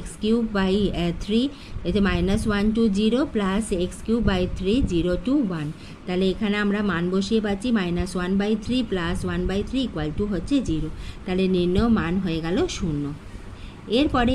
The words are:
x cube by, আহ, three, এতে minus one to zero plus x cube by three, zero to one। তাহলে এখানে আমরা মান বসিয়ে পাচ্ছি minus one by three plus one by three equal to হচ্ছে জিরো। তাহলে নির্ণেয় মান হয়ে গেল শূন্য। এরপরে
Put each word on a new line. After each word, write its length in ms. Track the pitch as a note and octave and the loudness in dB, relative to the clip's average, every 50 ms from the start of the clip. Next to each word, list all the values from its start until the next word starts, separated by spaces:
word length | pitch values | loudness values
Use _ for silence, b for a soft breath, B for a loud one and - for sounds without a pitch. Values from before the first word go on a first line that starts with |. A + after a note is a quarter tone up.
| F3 | 0
x 40 | - - - - | -4 -8 -4 0
cube 240 | G#3+ A3+ A#3+ A#3 A3 G#3 | 2 2 2 0 0 0
by, 180 | G3 F#3+ F#3+ F#3+ G#3 G3+ F3 | 0 2 2 2 2 2 2
আহ, 220 | - D#3 F3 E3+ E3+ E3+ - | 0 0 0 -2 -2 -2 -2
three, 220 | - G3+ A3+ B3+ C#4+ B B B B B B - F3 | 0 0 2 2 0 B B B B B B -4 0
এতে 120 | F3 G#3 G3 F#3 | 2 2 2 2
minus 320 | F3+ F3 F3 F#3 G3 A3 G#3+ A3 G#3 G3+ | 2 2 2 2 2 2 2 0 0 2
one 100 | G3+ G#3+ G#3+ | 2 2 2
to 60 | A3+ A3+ A3+ F#3+ G3 | 4 2 2 4 4
zero 220 | G#3+ A3 A3+ B3+ D#4+ - - | 2 4 4 2 2 0 0
plus 300 | A3 G3+ F#3 F#3+ G#3 A3 - G#3 E3+ F3+ F#3 | 0 0 2 0 0 0 0 0 0 0 -2
x 20 | - - - | -4 -6 -2
cube 180 | - A3 A#3+ G#3+ G#3 | 0 0 2 2 2
by 120 | G3 F#3 F3+ F3 - - | 2 2 0 0 -2 -2
three, 200 | F#3 F#3+ G#3+ C4 C#4 - F#3 | 0 2 2 2 2 2 2
zero 200 | E3+ E3 F3 F3+ F3 F3 | 2 2 2 0 0 0
to 80 | A#3+ C4+ D4+ C4 F#3 F3 D#3+ | 0 2 2 2 0 -2 -4
one। 120 | D3+ D3 D#3 B B B B B B | -6 -6 -8 B B B B B B
তাহলে 200 | - F3+ F3+ F#3+ F#3+ F3+ | -4 0 0 2 2 0
এখানে 240 | F#3 G#3+ G3+ G3+ G#3 G#3 | 0 0 0 0 0 0
আমরা 160 | G3+ G3+ G#3 G#3 G3+ | 0 0 0 0 0
মান 140 | F3 E3 F3 F3+ F#3 | 0 0 0 0 0
বসিয়ে 260 | G3 F#3+ - A3+ A3 G#3 | 0 0 2 0 0 2
পাচ্ছি 220 | G#3+ G3+ G3 G3 B3+ A#3 A3 | 0 -2 -2 0 0 0 2
minus 300 | F#3 F3 E3+ F3 F3+ F#3 - F#3 F3+ | 2 0 0 0 -2 -2 -2 -4 -2
one 100 | F#3 G3 G3 | 0 0 2
by 120 | G3 G#3 A3 G#3+ - | 2 2 0 0 0
three 180 | - A#3+ B3+ B3 - | 0 0 0 0 0
plus 260 | G3 F#3 E3+ E3 F#3 F#3 - F#3 F3 | -2 -2 -2 -2 -2 -2 -2 -2 -2
one 100 | F3 F3+ F3 | 0 0 0
by 100 | F#3 G3+ G#3 - | 0 -2 -2 -2
three 160 | - C4 C4 A3+ | -2 -2 -2 -2
equal 220 | - E3 D3+ D#3 D3+ - | -2 -4 -4 -2 -2 -2
to 60 | G#3 G3+ G#3 | -2 -2 -2
হচ্ছে 240 | E3 F3+ - C#4+ C#4 A#3 - | -2 -2 0 0 0 2 0
জিরো। 200 | D#3+ D#3 D3+ D#3 - B B B B B B | 0 -2 -2 -4 -6 B B B B B B
তাহলে 200 | - F#3 F#3 F#3+ F#3 F#3 | -2 0 2 2 2 4
নির্ণেয় 340 | F3+ F3 F3 F3+ G3 A3 A#3+ A3+ G3 | 4 2 2 4 4 4 4 4 4
মান 160 | D#3 E3 E3+ G3 F#3 | 2 0 0 0 0
হয়ে 160 | F3 E3 E3 D#3 | -2 -2 -2 -2
গেল 120 | E3 F3+ B3 F#4 F4+ - - | 0 0 0 0 0 -2 -2
শূন্য। 280 | G3 E3+ D3+ D3 C#3+ C#3+ D3 D3 - B B B B B B B B B B B B - G3 B3 | -2 -2 -2 -2 -4 -4 -6 -10 -12 B B B B B B B B B B B B 0 2 2
এরপরে 340 | D4 D4+ - C4 A#3+ A#3 | 2 4 2 2 2 4